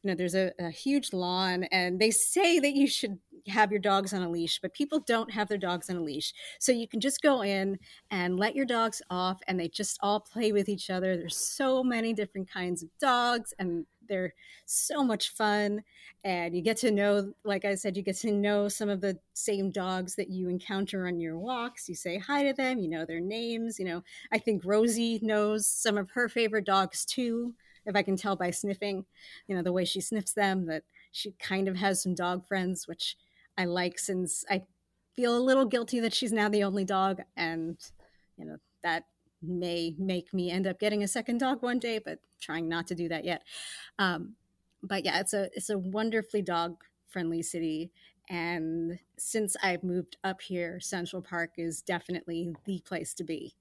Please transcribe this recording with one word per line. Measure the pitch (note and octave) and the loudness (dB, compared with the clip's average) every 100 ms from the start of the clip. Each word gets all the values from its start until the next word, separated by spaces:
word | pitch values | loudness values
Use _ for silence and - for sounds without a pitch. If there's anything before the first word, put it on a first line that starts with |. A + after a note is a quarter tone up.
You | G3+ | 0
know, | |
there's | F3 F3+ F#3 | 0 2 2
a, | F#3 - | 0 -2
a | E3+ | -6
huge | - C4+ C#4 - | -4 0 0 2
lawn, | F#3 F3+ F3+ F#3+ F3+ | -2 0 2 2 0
and | F#3+ F#3+ F3+ F#3 | 2 2 2 4
they | A3 | 4
say | - - F4 E4+ F4 | 4 4 4 6 6
that | C#4+ | 4
you | C#4 C#4 | 4 4
should | - A3 G3 _ - G3+ | 4 -2 -4 _ -16 -4
have | G3+ G#3 | 2 4
your | G#3 | 4
dogs | G3+ G3 G3 | 4 4 2
on | G3 | -2
a | F3 | 0
leash, | E3+ E3 - | 0 0 -2
but | F#3+ | -4
people | - C#4+ D#4 | -2 0 0
don't | A3 A3+ A3+ | 2 0 2
have | G#3+ G#3 | -2 0
their | G#3 | 0
dogs | F3+ F3 - | 0 -2 -2
on | F3+ | -4
a | |
leash. | D#3+ D3 - - - - | -2 -4 -6 -8 -16 -2
So | - | 2
you | A#3+ A3+ | 2 2
can | A3+ | 0
just | B3+ C#4 | 0 4
go | D4+ C4 | 4 4
in | G3 G3 G3 F#3+ - - _ | 4 2 0 -2 -8 -20 _
and | G3 F3+ F#3 | -2 0 2
let | G#3+ | 2
your | - | 2
dogs | C4 A#3+ A3+ A3 - | 0 2 2 -2 -4
off, | F3+ F#3 F#3 - | 0 0 0 -2
and | F#3 | 0
they | E3 | -2
just | - G#3 - | -4 -4 0
all | G3+ G#3 | 2 2
play | - A3+ A3+ | 0 -2 2
with | G3+ G3 | 2 2
each | G3 - | -2 -2
other. | F#3 F#3+ F3+ | -2 0 0
There's | E3+ - | -2 -4
so | - - C4+ C4 | -4 0 2 2
many | B3+ A#3 A3+ | 2 0 0
different | G#3+ G3+ G3 F#3 | -2 -2 -4 -8
kinds | F#3+ F3+ F3 | -4 -2 -2
of | E3 _ | -6 _
dogs, | C#4 B3 A#3+ A#3+ A3+ - | 2 4 4 2 -2 -4
and | F#3 E3+ D#3+ _ A3+ | -2 -2 -6 _ -6
they're | G3 F#3 - - - - | -4 -4 -6 -20 -20 -2
so | - - E4 | 0 0 2
much | C4 G#3+ - | 2 2 -2
fun. | - G#3+ G#3 G#3 G#3 - - - - | 2 2 4 2 0 -6 -20 -20 -8
And | G3 F3+ E3+ | -2 0 0
you | F3+ | 0
get | E3+ A3 | 0 2
to | B3+ | 4
know, | G3+ G3+ G3+ G3 - | 4 6 4 2 -6
like | G#3+ G3 | -2 0
I | G3+ | 0
said, | G3 G#3 F#3 | 0 -2 -2
you | |
get | G3 F#3 | -2 -2
to | A3+ | 0
know | G3+ G3+ G#3 G3+ | 2 4 4 2
some | - G#3 | 0 -2
of | G3 | 0
the | G3 F#3 _ | 0 -2 _
same | - - G3+ G3 | -6 -2 0 0
dogs | G3+ F#3 F#3 F#3 | -2 -2 -2 -2
that | - F#3+ | -4 -4
you | F#3 F3+ | -4 -2
encounter | F3+ - G3 G3 G3 F3+ | -4 -2 -2 -2 -2 -2
on | F3 | -2
your | E3 E3 | -4 -6
walks. | G#3+ B3 A#3+ - - | -4 -4 -4 -8 -12
You | E3+ | -8
say | F3+ F3+ | -6 -6
hi | F#3 C#4+ | -2 2
to | C#4+ | 2
them, | C4+ C4 B3+ | 2 0 0
you | F3 | -2
know | D#3+ | -2
their | E3 E3 | -4 -4
names. | F3+ A3 A#3 A3+ A3+ - | -4 -4 -4 -2 -4 -4
You | F#3 | -4
know, | E3+ - - - | -4 -8 -20 -4
I | A3+ | -2
think | A#3 G3+ | 2 0
Rosie | F3 G#3 A#3 A3+ A#3 A3+ | 2 4 4 4 0 0
knows | A3 G#3+ G#3 G#3+ G#3 | 2 2 2 2 2
some | - A3+ G#3 | 2 2 2
of | F#3+ | 0
her | - A#3 | -2 0
favorite | A#3+ A3 G#3+ G3 | 2 2 0 4
dogs | G3 F#3+ - | 4 4 -2
too, | - - A#3+ A#3 A#3+ A#3 _ - G#3+ | -4 -2 0 0 -4 -8 _ -12 0
if | |
I | G3+ | 0
can | G3 F#3+ | 2 0
tell | G#3 F#3 | 0 0
by | F3+ | 0
sniffing, | E3+ G3+ G3 G#3 F#3+ - _ - - - | -2 -4 -2 -2 -4 -8 _ -20 -20 -4
you | |
know, | F#3 | -2
the | F3 | 0
way | F3+ | 2
she | F3 F#3+ | 0 -2
sniffs | - G#3+ F#3+ | -2 -2 -2
them, | - G3 F#3+ E3 | 2 2 2 0
that | D#3 _ _ _ | -4 _ _ _
she | - G#3+ | -10 -10
kind | F3+ - F#3+ G3 | -10 -4 0 0
of | F3+ | 2
has | G3 F#3 | 2 2
some | F#3 | 0
dog | F3 F3 F3+ - | 0 0 -2 -2
friends, | G3 F3+ F3+ - | -2 0 -4 -8
which | E3 - - _ _ _ - | -6 -6 -6 _ _ _ -4
I | F3 | 0
like, | F3+ F3 F3 | 0 0 -2
since | - F#3 F3+ - - | -2 -2 0 -4 -2
I | G3 F#3+ _ _ _ _ | -4 -4 _ _ _ _
feel | - A#3+ A#3+ | -2 2 4
a | |
little | B3+ C4 B3+ | 6 6 6
guilty | B3 A#3 B3 | 2 0 0
that | A3+ | 0
she's | - B3 | 0 0
now | A3 G#3 | 2 4
the | G#3 | 4
only | G3+ G3 | 2 2
dog, | F#3+ F#3+ F#3+ F#3 - - | 2 4 2 0 -6 -4
and, | E3 E3 E3 F3+ - - - _ _ - | -2 -2 -4 -8 -14 -20 -20 _ _ -16
you | D#3 | -14
know, | D#3 _ _ | -14 _ _
that | F3 E3 - _ _ _ | -2 -2 -4 _ _ _
may | D#3+ F3 F3 E3+ E3 D#3 | -6 -2 -2 -2 -2 -2
make | F#3+ F3+ F3 | -2 -2 -2
me | F#3+ F3 | -2 0
end | F3+ F#3+ | 0 0
up | F#3 | 0
getting | G#3+ G#3 | 0 0
a | G3+ | 0
second | A#3+ A3+ A#3+ | -2 -2 0
dog | C4 C4+ | 0 0
one | B3 A#3+ | 0 0
day, | A#3 A3 | -2 -4
but | A3 D#3 _ _ | -6 -12 _ _
trying | - D#3+ E3 | -6 -4 -2
not | E3 E3+ | -2 -2
to | |
do | E3+ E3+ | -4 -2
that | D#3+ | -2
yet. | F3 E3 - - - - - - | -4 -6 -8 -16 -14 -14 -14 0
Um, | F#3+ E3 - - _ _ _ _ | 2 2 -4 -14 _ _ _ _
but | F#3 G3 | -4 -2
yeah, | E3 D#3+ | 0 0
it's | G3 | 0
a, | G#3 F#3+ | 0 -2
it's | - - | -4 -4
a | G#3 | -2
wonderfully | F#3 G3+ A3 A3 A3 G#3 | -2 -2 0 0 0 -2
dog-friendly | F#3 E3+ E3+ E3 _ _ _ F#3 E3 E3 | 0 0 -2 -6 _ _ _ -4 -2 -2
city. | E3 F3 E3 D#3 F3 _ - _ _ | -2 -2 -2 -4 -6 _ -20 _ _
And | F3 E3+ F3 D#3+ E3 E3 F3 _ - | -6 -4 -2 -2 -2 -2 -6 _ -10
since | - A3+ G#3 - | -4 -2 -2 0
I've | G3 F3 | 0 0
moved | F3+ F3+ F3 - | 0 -2 -4 -6
up | F#3+ F#3+ | -6 -6
here, | - F3+ E3+ F3 | -6 -4 -4 -6
Central | - F#3 F3 F#3 | -6 -4 -4 -8
Park | F3 F3 E3 - | -6 -4 -4 -4
is | E3 D#3+ | -6 -4
definitely | - F3 - F3+ - E3 E3+ D#3+ | -4 -4 -2 -8 -4 -4 -4 -6
the | - F#3 | -6 -8
place | - E3+ D#3+ | -4 -6 -6
to | - | -8
be | E3 D#3+ - _ | -6 -6 -8 _